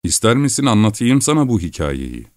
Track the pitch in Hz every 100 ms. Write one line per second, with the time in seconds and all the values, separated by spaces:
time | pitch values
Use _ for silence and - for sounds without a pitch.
0 | 85 - 113 123 143 127 135 107 107 104
1 | 120 135 143 156 135 110 85 - 76 67
2 | 65 60 57